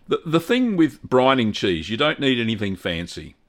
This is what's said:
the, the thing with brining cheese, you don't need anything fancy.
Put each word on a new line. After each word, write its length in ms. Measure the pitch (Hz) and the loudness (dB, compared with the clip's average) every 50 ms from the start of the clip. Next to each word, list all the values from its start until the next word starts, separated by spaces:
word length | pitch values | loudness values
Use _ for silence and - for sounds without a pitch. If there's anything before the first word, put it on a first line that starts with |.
| _ | _
the, 140 | - 147 - - | -4 -4 -4 -2
the 140 | 170 151 165 | 0 0 0
thing 380 | 165 - 233 254 254 240 208 | 2 2 0 2 2 0 2
with 260 | 175 160 143 - - - | 2 2 2 0 -6 -6
brining 500 | 127 131 127 127 131 135 131 117 107 101 | 0 2 4 4 4 4 4 2 0 -2
cheese, 380 | - - 104 90 80 80 92 | -2 -2 0 -2 -2 -2 -6
you 60 | 107 | -2
don't 240 | 113 143 151 156 - | 0 0 0 0 0
need 180 | 143 135 131 120 | 0 0 0 0
anything 380 | 117 113 113 101 104 101 95 | 0 -2 -2 -2 -4 -6 -6
fancy. 580 | 90 - 95 87 85 87 85 - - 78 76 - _ _ | -6 -6 -6 -4 -4 -6 -8 -10 -14 -16 -16 -20 _ _